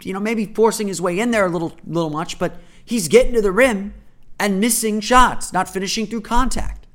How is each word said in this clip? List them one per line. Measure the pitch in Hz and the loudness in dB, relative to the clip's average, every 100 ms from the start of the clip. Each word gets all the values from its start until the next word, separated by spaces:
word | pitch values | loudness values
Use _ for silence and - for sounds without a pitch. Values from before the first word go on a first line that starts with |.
you | - | -10
know, | 190 | -6
maybe | 214 233 208 | -4 -4 -4
forcing | - 220 202 202 | 0 2 2 -4
his | 165 | -4
way | 180 175 | -2 0
in | 240 | 0
there | 226 185 | 2 2
a | |
little, | 170 165 - - | 0 -4 -8 -6
little | 160 160 | -4 -2
much, | 151 175 - | -4 -6 -4
but | 170 - - - | -6 -6 -16 -20
he's | - 233 156 | -6 -4 4
getting | 220 254 | 6 6
to | 240 | 4
the | 202 | 2
rim | 185 262 196 202 - - - - - | 4 4 2 -6 -12 -20 -20 -14 -4
and | 202 190 | -2 0
missing | 233 233 220 214 | 0 0 -2 -4
shots, | 208 247 240 127 - | 4 6 6 2 -4
not | - 180 | -4 -4
finishing | 190 190 220 214 | -4 -6 -4 -6
through | 226 | -8
contact. | - 240 254 - - - - | -2 0 2 0 -4 -6 -12